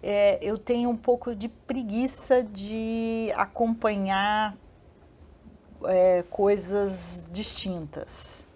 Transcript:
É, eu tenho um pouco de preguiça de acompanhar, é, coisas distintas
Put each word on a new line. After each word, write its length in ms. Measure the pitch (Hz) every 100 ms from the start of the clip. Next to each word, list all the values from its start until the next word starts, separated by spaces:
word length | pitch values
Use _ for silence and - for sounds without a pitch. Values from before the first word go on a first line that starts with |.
É, 360 | 190 202 202 185
eu 160 | 196 208
tenho 320 | - 240 240
um 80 | 226
pouco 380 | 240 240 247 220
de 120 | 226
preguiça 920 | - - 254 226 214 262 - - 254
de 880 | 226 196 202 220 220 226 226 226 220 -
acompanhar, 1200 | 202 - 226 226 220 202 190 196 202 208 214 202 - - - _ - _ - - - - - - -
é, 380 | 185 185 180 175
coisas 960 | - 202 202 175 202 196 185 175 175 165
distintas 1160 | 175 214 - 196 180 151 - - - - - -